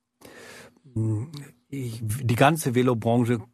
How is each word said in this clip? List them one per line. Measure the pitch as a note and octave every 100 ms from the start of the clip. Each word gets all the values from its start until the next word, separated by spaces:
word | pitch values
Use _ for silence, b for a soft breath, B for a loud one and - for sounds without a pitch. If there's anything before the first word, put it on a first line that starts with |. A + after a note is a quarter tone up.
| _ _ B B B B B _ C#3
Hm, | A#2 A2 G#2+ D3 D3 - _ _
ich, | C#3 A#2+ A2+
die | A2 A2 A#2 B2
ganze | C3+ D#3+ C3+
Velobranche | A#2+ B2+ A#2 A2+ A#2+ A#2 A#2+ -